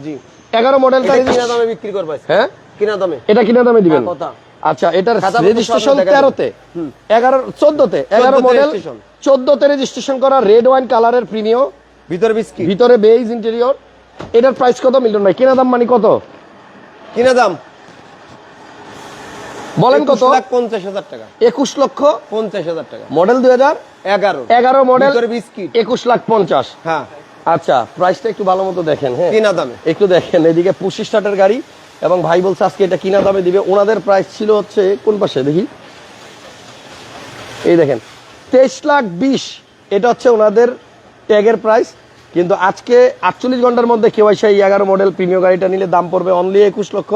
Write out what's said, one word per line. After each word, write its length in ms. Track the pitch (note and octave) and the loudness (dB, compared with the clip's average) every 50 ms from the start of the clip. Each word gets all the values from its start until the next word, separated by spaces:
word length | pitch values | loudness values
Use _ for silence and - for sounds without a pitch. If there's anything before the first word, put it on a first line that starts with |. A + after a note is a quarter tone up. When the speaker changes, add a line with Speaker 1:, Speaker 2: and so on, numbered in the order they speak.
| C#3 | -14
Speaker 1:
জি। 140 | D#3 D3+ B2+ - - - _ - _ - | -14 -14 -14 -16 -20 -20 _ -12 _ -2
Speaker 2:
এগারো 260 | A3+ A#3 C4 C4+ C#4 | 0 2 2 2 4
মডেলটা 280 | C4 C4 B3+ C4 B3+ | 2 2 2 2 2
Speaker 1:
এটা 100 | C#4+ C4+ | 2 2
কিনা 140 | B3 B3+ B3+ | 2 2 0
Speaker 2:
রেজিস্ট্রে- 280 | B3+ B3 B3 A#3 A#3+ A#3 | 0 -2 -2 -2 -2 -2
Speaker 1:
দামে 80 | A#3 | -2
বিক্রি 260 | A3+ A3+ - - G#3+ G3 | -2 -4 -6 -10 -10 -8
করবো 200 | G3+ F3+ D#3 D3+ | -8 -8 -8 -8
আজকে। 200 | C3+ - - D3 | -10 -4 -2 0
Speaker 2:
হ্যাঁ? 160 | F#3+ A#3+ F4 - - - - - - | 0 0 -2 -4 -12 -20 -18 -10 -6
Speaker 1:
কিনা 180 | G3+ G#3 G#3+ | -4 -4 -4
দামে। 200 | G3 F#3+ F#3 D#3+ B2+ - | -2 -4 -4 -6 -4 -2
Speaker 2:
এটা 160 | - - A3 A#3 | 0 2 2 2
কিনা 180 | G3 A#3 B3 B3 | 2 4 2 4
দামে 180 | B3 A#3 A3+ | 4 4 4
দিবেন? 220 | G3+ F3 D#3 C#3 A#2+ | 4 4 2 2 0
Speaker 1:
হ্যাঁ, 120 | G2+ - | -2 -6
কথা। 180 | - E3+ D3+ A#2+ - - - - - - | -8 -10 -12 -12 -14 -20 -20 -14 -6 -4
Speaker 2:
আচ্ছা, 300 | D#3 D#3+ - - F3 E3 | -4 -2 0 -2 0 0
এটার 220 | F#3 F#3+ A3+ A#3 | 0 0 0 0
Speaker 1:
খাতা 160 | G#3+ - F#3+ | 0 0 -2
পত্র 80 | F#3+ A#3 | 0 2
সব 60 | A#3 | 2
Speaker 2:
রেজিস্ট্রেশন 500 | F#3+ A3+ A3+ A#3 - A#3 B3+ G#3+ B3 C#4 | 2 2 2 0 -2 -2 -2 2 2 2
Speaker 1:
দেখা 100 | C#4+ C#4 | 2 2
যাবে। 120 | C4+ C#4+ | 2 2
Speaker 2:
তেরোতে। 360 | C#4 C4+ C4+ - - F3 B2 - - - _ - | 2 2 2 0 0 -4 -6 -6 -10 -18 _ -12
Speaker 1:
হুম। 140 | E3+ E3+ C#3+ - _ _ - | -10 -10 -10 -12 _ _ -2
Speaker 2:
এগারো, 420 | G#3 A#3 A#3 B3+ C4+ C4 B3+ G#3 F3+ - | 0 0 2 2 0 0 -2 -4 -4 0
চোদ্দতে, 380 | - - D4+ G3 C#4 G#3+ E3+ E3 | 0 2 2 2 0 0 0 -2
এগারো 260 | C#3 - F#3+ A3 B3 | -4 0 0 2 2
Speaker 1:
চোদ্দতে 180 | C4 C4+ C4+ B3+ | 4 2 4 4
Speaker 2:
মডেল, 240 | B3+ B3 B3+ C#4 | 4 4 2 2
Speaker 1:
রেজিস্ট্রেশন। 320 | D4 D#4 G3 E3+ D#3+ B2 G#2+ - _ _ _ - | 0 -2 -4 -8 -12 -16 -16 -20 _ _ _ 0
Speaker 2:
চোদ্দতে 460 | C#4+ C#4 C4+ B3+ C4 C#4+ A#3+ D4 C#4+ | 0 0 2 2 2 0 2 2 2
রেজিস্ট্রেশন 500 | C#4+ C#4 C4+ - - C4 A3+ - C#4 C4 | 2 0 -2 -6 -6 -8 -6 -6 -4 -2
করা 220 | A#3+ C4+ C4+ C4+ | 0 0 2 2
রেড 260 | A#3 G3 G#3 A#3 A#3 | 4 4 4 4 4
ওয়াইন 200 | B3+ C4 C4 C4 | 4 2 2 0
কালারের 380 | A3 B3 A3+ A3+ A#3 A#3+ B3 A#3+ | 0 0 0 2 2 0 0 -2
প্রিমিও। 460 | F3 G3 A3 G#3+ G#3+ A3+ B3 C4+ F#4+ - - _ _ _ _ _ - | -4 -6 -6 -2 -2 0 0 0 -2 -6 -12 _ _ _ _ _ -10
Speaker 1:
ভিতরে 220 | D3+ F#3 G3 A3+ A3 | -6 -2 -2 0 0
বিস্কিট। 340 | A3 G#3+ - - - F#3 | -2 -4 -6 -8 -6 -4
Speaker 2:
ভিতরে 300 | D#3+ G3+ F3+ A#3+ A#3+ B3 | -2 0 2 4 4 4
বেজ 340 | A#3+ G3+ A3 A3+ A#3+ B3+ G#3+ | 4 4 4 4 4 2 -2
ইন্টেরিয়র। 440 | A#3 A#3+ G3+ A3+ A3+ A#3 A#3 B3+ C#4 - _ _ _ _ _ _ _ - - - - | -6 -6 -6 -6 -4 -2 -2 -2 -2 -4 _ _ _ _ _ _ _ -20 -10 -2 0
এটার 200 | A3+ A#3+ C4+ A#3+ | 2 2 2 2
প্রাইস 240 | - C4+ B3 A#3+ - - | 2 0 0 0 0 0
কত 140 | C4 B3 | 0 2
মিল্টন 280 | C4+ C4 A3+ G#3 G#3 G3+ | 2 0 0 0 0 0
ভাই? 100 | G3 F3 | 0 0
কেনা 200 | - B3 C4 C4 | 2 2 2 2
দাম 140 | B3+ C4 B3+ | 2 2 2
মানে 180 | B3 A#3+ A#3+ A3 | 2 0 0 2
কত? 320 | B3 A#3+ F#3+ G#3+ D#3 A2 - - - - - - - - - - - - - - - - - - - | 0 2 2 2 0 0 -2 -8 -20 -20 -20 -20 -20 -20 -20 -20 -20 -20 -20 -20 -20 -20 -20 -12 -4
Speaker 1:
কেনা 200 | G#3 A#3+ C4 B3+ | -2 0 2 2
দাম 220 | A#3+ A#3+ G#3 F3 C3+ - - - - - - - - - - - - - - - - - - - - - - - - - - - - - - - - - - - - - - - - - - - - | 2 2 0 -2 -6 -12 -20 -20 -20 -20 -20 -20 -20 -20 -20 -20 -20 -20 -20 -20 -20 -20 -20 -20 -20 -20 -20 -20 -20 -20 -20 -20 -20 -20 -20 -20 -20 -18 -18 -18 -18 -16 -16 -16 -16 -16 -10 -4 -2
Speaker 2:
বলেন 240 | E3 A#3+ C4+ C#4+ D4+ | 0 2 2 2 2
কত? 60 | C4 | 0
Speaker 1:
একুশ 220 | C#4 G#3+ B3+ B3+ C#4+ | 0 0 2 2 2
লাখ 120 | C4 - - | 0 -2 -2
পঞ্চাশ 340 | - B3 B3 A3 A3 A3 F3 | -2 -2 -2 -2 -4 -8 -8
হাজার 180 | G3 F#3+ G3+ F#3 - | -8 -10 -10 -12 -12
টাকা। 140 | - A#2+ A2 G#2 - - | -16 -18 -18 -16 -6 0
Speaker 2:
একুশ 380 | - A#3+ A#3 C4 C#4+ - - - | 0 0 0 0 -4 -4 -2 -2
লক্ষ? 260 | C#4 B3 - - C4 C#4+ G#3+ - - - | -2 -2 -2 0 0 0 0 0 -4 -8
Speaker 1:
পঞ্চাশ 360 | G#3 G#3+ A3 G#3 - G3+ E3 | -8 -6 -6 -6 -6 -8 -8
হাজার 180 | D#3+ E3+ E3 C#3+ - | -6 -8 -8 -10 -14
টাকা। 140 | - A2 A2 - C3 | -16 -18 -14 -6 -2
Speaker 2:
মডেল 300 | D3+ F3 F#3+ A#3+ C4 B3 | 0 2 2 2 2 4
দুই 80 | B3+ | 2
হাজার? 240 | B3+ A#3+ C4 C#4 D#4+ - - - - - - | 4 4 2 2 0 -2 -8 -20 -20 -12 -6
Speaker 1:
এগারো। 420 | F#3 G3+ G3+ F3+ G3+ F3 C#3+ B2 A2 | -4 -2 0 0 -2 -2 -2 -2 0
Speaker 2:
এগারো 360 | - A#3+ A#3+ B3+ C4 C#4 C4 | 2 2 2 2 2 2 2
মডেল। 260 | B3+ B3+ B3+ C4 C#4 | 2 2 2 2 2
Speaker 1:
ভিতরে 160 | C#4 A#3+ A#3 | 0 0 -2
বিস্কিট। 500 | A3+ A3+ A#3+ - - - - G3 E3 - | -4 -6 -6 -10 -12 -14 -12 -10 -6 -2
Speaker 2:
একুশ 300 | A#3 A3+ F#3 B3 A3+ - | -2 -2 -2 -2 -4 -2
লাখ 140 | A#3 A#3+ G#3+ - | -2 -2 -2 -2
পঞ্চাশ। 400 | - A3+ A3 G3 D#3 F3 C#3+ B2 - - - - | -2 0 0 0 0 0 -2 -2 -4 -10 -14 -8
Speaker 1:
হ্যাঁ। 200 | D#3+ E3 D#3 B2+ A2 - - - - - - - | -6 -6 -6 -6 -10 -16 -20 -20 -20 -20 -10 -4
Speaker 2:
আচ্ছা, 420 | - E3 E3 - - D#3 C3 A2+ G#2+ - | -2 -2 -2 0 0 0 0 -2 -4 -6
প্রাইসটা 320 | - F3 F3+ F#3 - - A#3 | -4 -2 -2 -2 -2 -4 -8
একটু 160 | G3+ - G#3+ | -6 -4 -2
ভালো 200 | F#3 F#3 F#3 F#3+ | -2 -2 -2 -2
মতো 180 | F#3+ F3+ F3+ E3+ | -4 -4 -4 -4
দেখেন, 320 | D#3 D3 B2+ C#3+ C3 B2 | -4 -4 -2 -2 -4 -4
হ্যাঁ। 160 | B2+ F3 F3 | -2 -2 0
Speaker 1:
কিনা 220 | G3+ A3 A3 G#3 F#3+ | 0 0 0 0 0
দামে। 220 | E3 D#3 B2+ A#2 G#2+ - | -2 -4 -6 -8 -8 -4
Speaker 2:
একটু 200 | D#3 E3 - G3+ | -4 -2 0 0
দেখেন, 400 | G3 F3+ E3 - - - F3 D#3 | 2 2 2 0 0 0 2 2
এদিকে 260 | E3 E3 E3 F3 F#3+ F3+ | 2 2 2 0 0 -2
পুশ 280 | - F3 F#3+ - - | -2 -4 -8 -6 -8
স্টার্টের 360 | A3 - - A3 F#3+ G#3 G3+ | -8 -4 -4 -2 -2 -2 0
গাড়ি, 260 | F#3+ G3 G3 G#3+ C4 E4+ - - - - - - - | 0 2 2 0 -2 -6 -12 -18 -20 -20 -20 -12 -6
এবং 220 | - D3+ F3 F#3 E3 | -4 -2 -2 0 0
ভাই 200 | D#3 E3+ F3+ F#3 | 0 0 0 0
বলছে 220 | G3 F#3 - A3 | 0 -2 -2 -2
আজকে 200 | F#3 - - G3+ | -4 -2 -2 -2
এটা 120 | F3+ F3+ | -2 -2
কিনা 240 | E3+ - F#3+ F#3+ G3 | -4 -4 -2 0 0
দামে 220 | G3 G3 G3 G3 F#3 | 0 0 0 0 0
দিবে। 160 | F3 F3+ G3 | 0 0 0
ওনাদের 420 | F#3+ F3+ F#3 G3+ G3+ G3+ A3 G3+ | 0 0 0 0 2 0 0 -2
প্রাইস 260 | E3 - G3 G3 F3+ - - - | 0 0 0 0 0 -4 -8 -8
ছিল 120 | A3 G#3+ | -2 0
হচ্ছে 460 | G#3+ G#3 G3 - - - G3 F#3 G3+ F#3+ - | 0 0 -2 -4 -2 -2 0 0 0 -2 -2
কোন 140 | - G#3+ G3+ | -2 -2 -2
পাশে 240 | G3+ D#3+ - C#3 C3 | -2 -4 -2 -2 -2
দেখি, 240 | C#3+ D3+ E3+ A3 - - - - - - - - - - - - - - - - - - - - - - - - - - - - - - - - - - - - - - - - | -2 -2 -2 -4 -6 -8 -16 -20 -20 -20 -20 -20 -20 -20 -20 -20 -20 -20 -20 -20 -20 -20 -20 -20 -20 -20 -20 -20 -20 -20 -20 -20 -20 -20 -20 -20 -20 -20 -20 -18 -18 -14 -6 -2
এই 120 | - F3 | 0 2
দেখেন, 220 | E3 D#3+ C#3 C3+ A2+ - - - - - - - - - - | 2 2 0 -2 -4 -6 -14 -20 -20 -20 -20 -20 -20 -10 -2
তেইশ 300 | - - C4 C4 - - - | 2 2 2 2 0 -4 -4
লাখ 200 | D4+ D4 C#4+ C4 | 0 0 0 0
বিশ। 380 | G3+ E3+ E3+ A3 C4+ C4+ G#3+ - - - - _ _ _ _ _ - | -2 -6 -4 -2 -2 -2 -2 -4 -8 -16 -20 _ _ _ _ _ -4
এটা 180 | - G3+ F#3+ A#3+ | -4 -2 0 0
হচ্ছে 200 | A#3 - - C4 | 0 0 2 2
ওনাদের 400 | A#3+ G#3+ G#3+ G#3+ G3+ G#3+ A#3+ A#3+ B3+ - - - _ _ _ - _ _ _ | 2 4 2 2 2 2 2 2 0 -4 -12 -20 _ _ _ -20 _ _ _
ট্যাগের 300 | - A3 G#3 G3+ G#3+ A3+ | 0 0 2 2 2 0
প্রাইস, 300 | G#3+ G#3+ A3 G#3+ A#3 - - - - _ _ _ _ - _ - | 0 0 0 0 0 0 -2 -8 -20 _ _ _ _ -18 _ -4
কিন্তু 200 | E3 F3 F3+ G3 | -2 -2 0 0
আজকে 560 | F3 F3 F#3+ G3 - - - A#3+ A#3+ B3 B3+ - - - | 0 0 -2 -2 -2 -4 0 2 4 4 4 2 -2 -4
আটচল্লিশ 380 | F3+ F3+ - - B3+ B3+ B3 | -4 -4 -2 -4 -4 -2 0
ঘন্টার 260 | A#3+ B3 A#3+ A#3+ A#3+ | 0 0 0 2 0
মধ্যে 240 | A#3 A#3 A3+ G#3 A3 | 0 0 2 2 0
কেউ 200 | - - G#3 G#3+ | 2 2 2 2
এসে 160 | G3+ F#3 - G#3+ | 2 2 2 2
এই 140 | G3+ G3+ G3 | 2 4 2
এগারো 220 | G3 G3+ G3 G3+ | 2 2 2 0
মডেল 260 | F#3+ F#3+ F#3+ G3 G3 | 0 0 2 0 0
প্রিমিয়াম 320 | F#3+ - - F3 F3+ F#3 F3 | 0 -2 -2 -2 0 0 2
গাড়িটা 260 | F#3 F#3 F#3 F#3+ F#3+ | 2 2 2 0 -2
নিলে 180 | F#3 F#3+ F#3+ | -2 -2 -2
দাম 220 | F#3 E3+ F3 F3+ F3 | 0 0 0 0 0
পড়বে 220 | E3+ F#3 F3 F3+ F#3 | -2 -4 -2 0 0
only 260 | F3+ F3+ F#3 F#3+ G3 | 0 0 0 2 2
একুশ 360 | G#3 G3+ F3 - G3+ - - | 2 2 2 -2 -6 -6 -6
লক্ষ 200 | G3+ F3 - G3+ | -8 -6 -4 -2